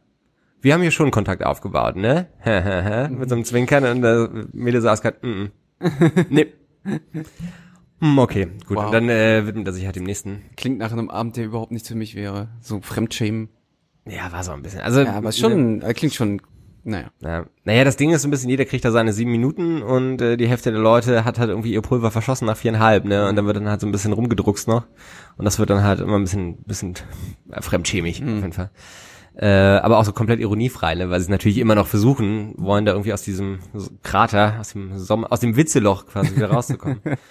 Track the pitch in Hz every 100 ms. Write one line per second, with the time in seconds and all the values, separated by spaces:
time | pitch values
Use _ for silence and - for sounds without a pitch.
0 | _ _ _ _ _ _ 135 160 175 -
1 | 147 113 98 95 - 73 101 78 58 73
2 | 104 156 180 _ - 104 95 92 95 107
3 | 143 123 131 120 113 120 123 143 131 123
4 | 120 117 117 113 107 107 120 120 113 110
5 | 117 - 127 101 101 - _ - 175 147
6 | 165 185 170 143 156 _ _ _ 190 165
7 | _ 160 160 - 170 - - _ _ -
8 | 156 139 120 104 90 98 - 101 107 113
9 | 117 117 110 110 104 107 95 92 95 95
10 | 92 101 101 101 - - 127 127 110 117
11 | 113 98 117 113 110 113 113 117 - 113
12 | 110 101 101 101 107 117 - 107 - -
13 | 110 - 110 110 110 _ _ _ _ _
14 | - 87 90 85 90 71 69 98 - 123
15 | 135 101 107 113 220 208 120 110 - 120
16 | 156 - 110 101 - - - _ - 98
17 | 57 _ 76 85 80 _ - 113 135 -
18 | 147 160 139 143 123 131 131 127 123 113
19 | 113 104 120 117 127 - 170 165 110 131
20 | 131 131 120 120 120 123 - 110 110 117
21 | 117 120 113 117 117 101 113 107 107 127
22 | 113 113 113 131 117 110 117 110 110 104
23 | 101 101 101 101 101 101 104 104 107 104
24 | 107 104 120 113 117 101 - 113 117 _
25 | - - - - - - 101 101 101 95
26 | 92 104 95 101 87 - - 98 95 90
27 | - - - - - - - 90 85 98
28 | 85 - 135 107 95 85 90 _ - -
29 | - - - - 104 98 98 98 104 110
30 | 104 101 110 113 113 104 123 - 85 85
31 | 90 90 87 98 107 104 113 107 95 104
32 | 110 139 104 110 107 - 95 101 107 95
33 | 104 101 - 95 98 95 87 107 92 -
34 | - 95 113 104 104 107 107 104 98 95
35 | 92 107 113 120 120 113 156 139 104 95
36 | - 101 95 101 107 120 120 - - 123
37 | - 139 _